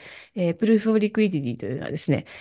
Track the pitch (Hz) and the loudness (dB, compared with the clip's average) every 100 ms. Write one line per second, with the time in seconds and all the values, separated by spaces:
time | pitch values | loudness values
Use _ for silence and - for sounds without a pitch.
0 | - - - - 175 170 220 226 220 220 | -8 -20 -12 -4 -2 0 4 4 4 2
1 | 208 214 214 170 135 - 101 127 - 156 | 2 2 2 0 -4 -6 -6 -6 -6 -4
2 | - 139 - - | 0 -2 -2 -16